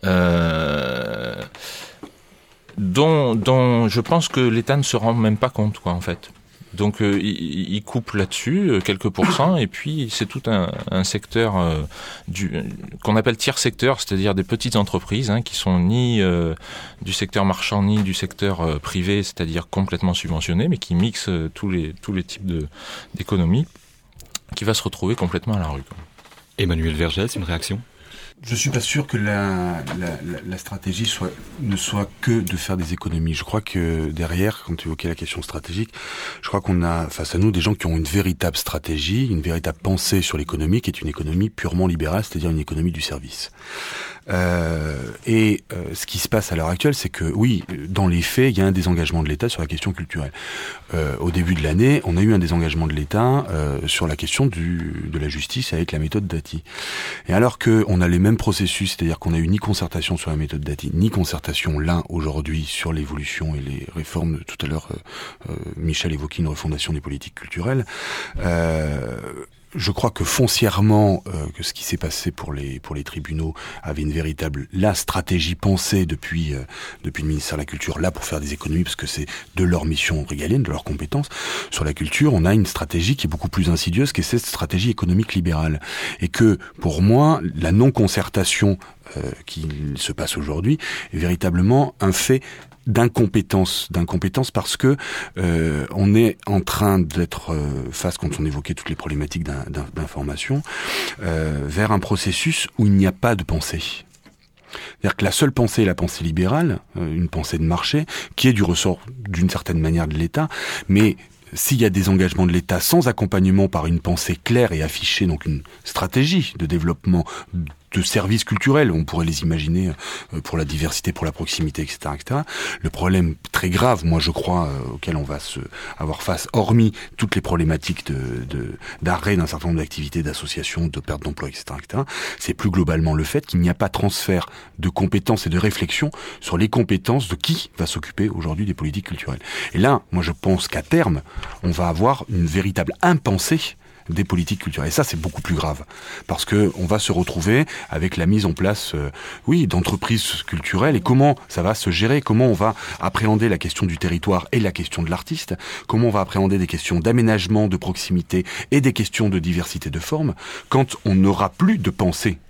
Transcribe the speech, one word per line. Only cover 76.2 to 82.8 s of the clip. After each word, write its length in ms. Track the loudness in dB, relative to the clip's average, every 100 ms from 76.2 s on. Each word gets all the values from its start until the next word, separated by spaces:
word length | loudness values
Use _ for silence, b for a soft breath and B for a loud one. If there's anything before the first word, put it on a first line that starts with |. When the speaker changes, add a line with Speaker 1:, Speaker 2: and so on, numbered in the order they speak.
| -4 -2 -2
Speaker 3:
euh, 60 | -4 -8 B B B
depuis 200 | -8 -4
le 60 | -2
ministère 280 | -2 -2 -6
de 60 |
la 20 | -6
Culture, 320 | -8 -6 -2
là, 140 | -2
pour 120 | -2
faire 160 | -6 -6
des 140 | -6
économies, 300 | -6 -2 0
parce 120 | 0 -2
que 120 | -6
c'est 180 | -6 -8 B B 0
de 80 |
leur 220 | 2 2 0
mission 400 | -2 0 -2 -4
régalienne, 360 | -6 0 0
de 80 | 2
leurs 140 | -4
compétences. 440 | -6 -6 -4 -4 -4 B B B B
Sur 140 | -4 -2
la 80 |
culture, 420 | -2 -2 2 4 4
on 100 | 4
a 80 |
une 140 | 4 4
stratégie 480 | 0